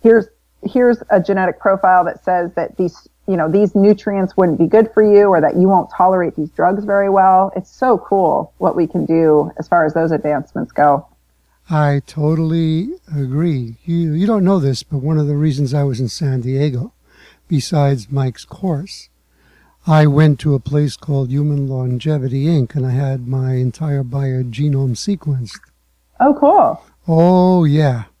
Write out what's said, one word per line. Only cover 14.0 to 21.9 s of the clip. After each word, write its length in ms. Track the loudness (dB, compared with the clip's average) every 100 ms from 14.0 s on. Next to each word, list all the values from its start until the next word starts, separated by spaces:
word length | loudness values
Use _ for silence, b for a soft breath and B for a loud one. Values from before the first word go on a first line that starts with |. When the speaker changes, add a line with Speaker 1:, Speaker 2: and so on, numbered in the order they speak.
| -2
Speaker 2:
you 140 | -2 0
don't 160 | 2
know 160 | 2 2
this, 240 | 0 -4
but 140 | -6 -6
one 200 | -2 -2
of 100 | 0
the 100 | 0
reasons 360 | -2 -2 -2
I 100 | -2
was 160 | -2 -4
in 80 | -6
San 320 | -4 -4 -4
Diego, 500 | -4 -2 -2 -4 -8 _ b b b b _
besides 640 | -4 -2 0 0 -2 -4
Mike's 320 | -4 -4 -6
course, 640 | -20 -8 -6 -6 -8 -18 -20 _ _ _ _ _ _ _ 2
I 180 | 4
went 320 | 4 4 2 2
to 120 | -2
a 60 | -2
place 360 | -2 -2 -2 -6
called 320 | -6 -4 -2
Human 360 | -2 -2 -2 -4
Longevity, 760 | -4 -4